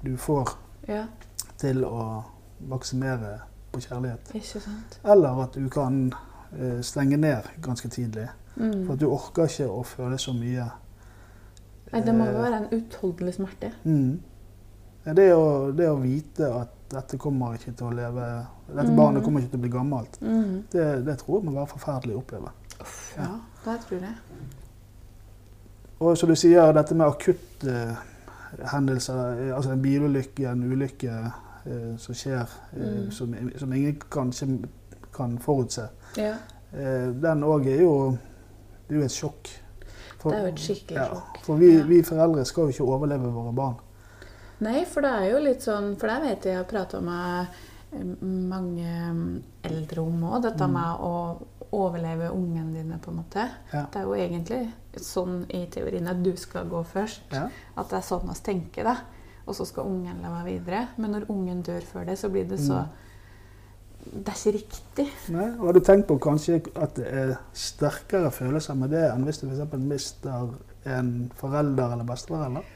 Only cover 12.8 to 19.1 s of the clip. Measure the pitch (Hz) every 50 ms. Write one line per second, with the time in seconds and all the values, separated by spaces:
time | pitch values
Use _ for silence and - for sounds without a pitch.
12.8 | 226 - - - - 185 170 165 180 180 180 - 190 190 - - - 208 226 -
13.8 | - 160 160 147 135 127 139 180 - - - - - - - - - - - -
14.8 | - - - - - 165 156 175 196 190 175 160 160 151 147 139 135 139 139 160
15.8 | 175 160 151 139 131 127 127 151 151 - - - 156 139 117 120 123 123 - -
16.8 | - - - 135 131 - - 131 - 151 139 131 127 117 113 113 - - 120 -
17.8 | 123 120 120 120 120 120 120 123 123 120 120 117 117 - - - - - 143 143
18.8 | 143 - 151 156 151 147